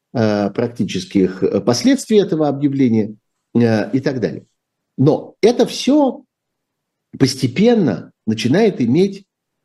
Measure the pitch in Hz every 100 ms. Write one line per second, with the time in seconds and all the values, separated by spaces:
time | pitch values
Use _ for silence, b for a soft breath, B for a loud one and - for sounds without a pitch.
0 | _ 131 110 104 101 107 120 - 95 92
1 | - 101 92 - - 101 101 120 254 277
2 | - 214 190 160 147 139 143 135 131 110
3 | 101 104 _ _ _ 117 117 110 95 135
4 | 151 131 95 - - _ _ _ _ -
5 | 139 135 - - 214 240 233 - - 302
6 | 269 - - _ _ _ _ _ _ _
7 | _ - 131 - 123 117 220 233 151 87
8 | - _ - 110 117 165 220 175 117 147
9 | 196 196 _ _ _ _